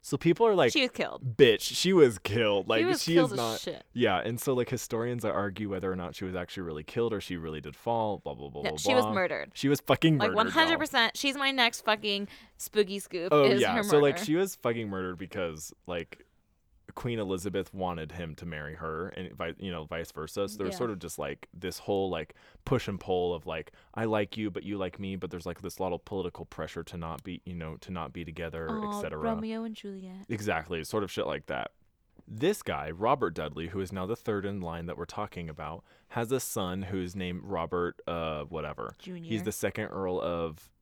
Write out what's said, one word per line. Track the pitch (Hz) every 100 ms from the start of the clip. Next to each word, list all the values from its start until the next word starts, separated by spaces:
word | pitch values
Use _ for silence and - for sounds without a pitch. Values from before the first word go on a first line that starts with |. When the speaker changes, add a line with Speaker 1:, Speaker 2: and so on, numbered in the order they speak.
| -
Speaker 1:
So | 139
people | 165 170 226
are |
like, | 190 127
Speaker 2:
She | 311
was | 254
killed. | - - - 131 110
Speaker 1:
"Bitch, | 127 104
she | - 120 175
was | 190 131 101
killed." | - 107 107 101 95
Like, | 113
Speaker 2:
She | -
was | -
Speaker 1:
she | - 170
Speaker 2:
killed | 160
Speaker 1:
is |
Speaker 2:
as | 202
Speaker 1:
not | 113 110
Speaker 2:
shit. | - - -
Speaker 1:
Yeah, | 120 113 90
and | 107 117
so, | -
like, | 127 117
historians | 123 - 113 120 120 107
argue | 85 101 92 104
whether | 95 95
or | 92
not | 87
she | - 92
was | 92
actually | 90 -
really | 85 78
killed | 78 117 117
or | 104
she | - 87
really | 80 78
did | 73 -
fall, | 117 117 110 95
blah, | 73 65
blah, | 71
blah, | -
Speaker 2:
No, | -
Speaker 1:
blah, | 233
Speaker 2:
she | -
was | 254
Speaker 1:
blah. | 214 202
Speaker 2:
murdered. | 180 143 71 -
Speaker 1:
She | 135
was | 143
fucking | - 135 160 151
Speaker 2:
Like, | -
Speaker 1:
murdered, |
y'all. | 190 226
Speaker 2:
one |
hundred | 330 320 330
percent. | 302 262 226 -
She's | 277 269
my | 269
next | 269 233 -
fucking | - 214 214 202 202 - - _
spooky | - 214 196 196
scoop | - 180 170
Speaker 1:
Oh, | 151 139
Speaker 2:
is | 127
Speaker 1:
yeah. | 110 92
Speaker 2:
her |
Speaker 1:
So, | 208 147
like, | 143 139
Speaker 2:
murder. | -
Speaker 1:
she | 160
was | 190 -
fucking | 123 117 107
murdered | 95 92 90
because, | 92 104 85 78 - - -
like, | 87 - - - _ _ _ _ _ -
Queen | - 123 113
Elizabeth | 98 92 98 95 90
wanted | 98 92 82 78
him | 85 82 73
to | 87
marry | 78 73 78
her | 80 80 92
and | - 90
vi-, | - 85 -
you | 95
know, | 85
vice | 76 82 82
versa. | - 78 - 101
So | 107
there | 95
was | 95
Speaker 2:
Yeah. |
Speaker 1:
sort | 120
of | 98
just, | 82 -
like, | 73 73 -
this | 87 92 -
whole, | - 101 95
like, | 85 78 - - -
push | - 127 -
and | 98
pull | - 90 87
of, | 85 80
like, | 80 - - _ 107
"I | 113
like | 107 101 110
you, | 107
but | 92
you | 90 101
like | 92 -
me," | 95 95
but | 87
there's, | 87 90
like, | 85
this | 92 -
lot | 92
of | 87 -
political | 98 87 - 85
pressure | - 80 85
to | 80 90
not | 82 76
be, | - 90
you | - 87
know, | 80 78
to | -
not | 90 73
be | 87
together, | 82 80 82 80 80
Speaker 2:
Aw, | 76 - -
Speaker 1:
et |
cetera. | - -
Speaker 2:
Romeo | 226 220 220 220 226
and | 220
Juliet. | 202 196 185 185 196
Speaker 1:
Exactly. | 113 101 82 78 85 76
Sort | 107
of | 98
shit | - -
like | 71 -
that. | 67 - _ _ _ _ - -
This | 110 156 214
guy, | - 78 76
Robert | 82 110 143 101
Dudley, | 82 78 73 85
who | 98
is | 92
now | 98 92
the | 117
third | - 104 98
in | 101
line | 87 85 85
that | -
we're | 85
talking | - 104 90 85
about, | 76 76 85 _ _ _
has | - 117
a | 131
son | - 113 92 92
who's | 92 98 90
named | 95 90 90
Robert, | - 92 82 87 87 - -
uh, | 85 80 76
whatever. | 73 82 76 73 55 -
He's | -
Speaker 2:
Junior. | 180 165 113
Speaker 1:
the | 92
second | - 104 104 104
Earl | 95 95 90
of | 85 85 82 78 - _